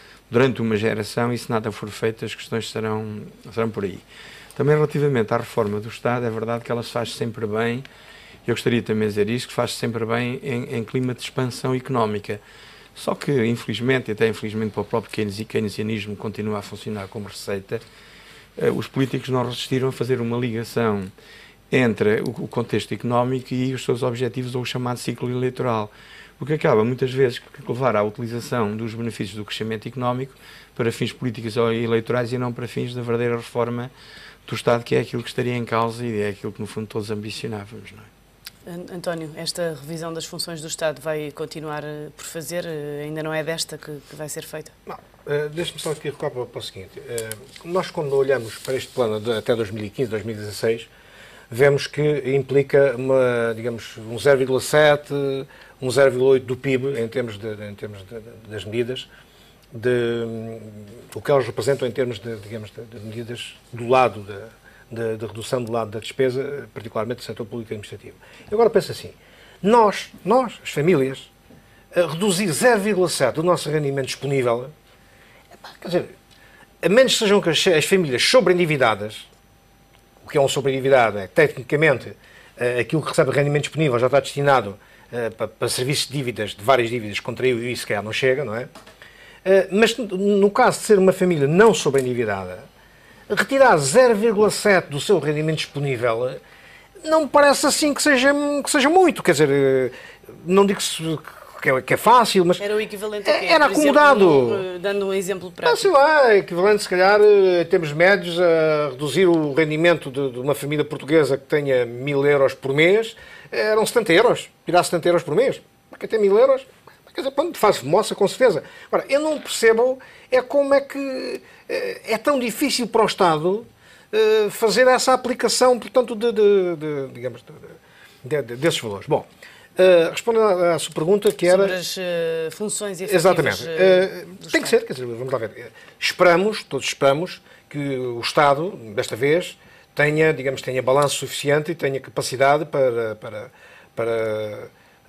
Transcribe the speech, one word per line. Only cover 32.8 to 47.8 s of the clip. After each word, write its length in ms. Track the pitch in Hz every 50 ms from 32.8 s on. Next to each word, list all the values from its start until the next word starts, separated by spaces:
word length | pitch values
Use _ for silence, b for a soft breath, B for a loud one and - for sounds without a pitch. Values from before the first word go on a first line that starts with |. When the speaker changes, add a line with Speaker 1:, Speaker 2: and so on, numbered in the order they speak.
| 127 123 123
Speaker 1:
da 60 | 123
verdadeira 340 | 117 120 117 117 120 120 120
reforma 560 | 120 117 - - 123 117 120 120 120 120 123 B B B B B B B B B B _ -
do 80 | -
Estado, 280 | 117 - - 120 120 117
que 120 | - 139
é 60 | 131
aquilo 200 | 123 - - 123
que 80 | 117 -
estaria 240 | - - 123 120 123
em 120 | 123 117
causa 380 | 110 117 113 113 117 110 117 120
e 180 | 120 113 104
é 80 | 104 104
aquilo 220 | 98 - - 113
que, 100 | 101 -
no 40 | 107
fundo, 220 | 101 - - 110 104
todos 240 | - 117 104 107
ambicionávamos, 800 | 110 104 104 110 107 - - 120 113 104 101 101 120 107 101 101
não 80 | 101 107
é? 200 | - - _ _ _ _ _ _ _ - - _ _ - 175
Speaker 2:
An-, 220 | 175 180 - 185
António, 360 | 175 170 180 170 165 160 156 151
esta 420 | 151 165 160 - 175 175 165 160 135
revisão 320 | 135 143 170 160 165 165 165
das 120 | 160 160
funções 360 | - - 165 - - 170 156
do 60 | 147 165
Estado 340 | 156 - 165 156 147 135
vai 280 | - 160 156 156 151 147 143
continuar, 480 | - 160 151 - 160 147 156 147 151 147
eh, 240 | 151 151 151 151 151 -
por 100 | - -
fazer? 400 | - - 165 156 123 170 175 175
Eh, 380 | 170 160 151 147 147 147 143 147
ainda 180 | 151 156 156
não 120 | 156 156 156
é 100 | 160 151
desta 340 | 147 165 160 - - - 147
que, 220 | - - 151 143 - -
que 60 | -
vai 140 | 147 151 147
ser 140 | - 160 151
feita? 280 | - - 156 151 - - _ _ -
Speaker 3:
Não. 100 | - - - _ _ _ _ -
Eh, 220 | 147 147 151 151
deixe-me 300 | 147 165 175 156 - 151
só 120 | - 170
aqui 180 | 147 143 - 151
recuar 220 | - - - 147
para, 140 | 127 123 120
para 140 | 107 - 131
o 20 | 110
seguinte. 280 | - - 101 92 87 - -
Eh, 320 | - 101 117 117 113 110 110 107 - - - - -
nós, 260 | 165 175 185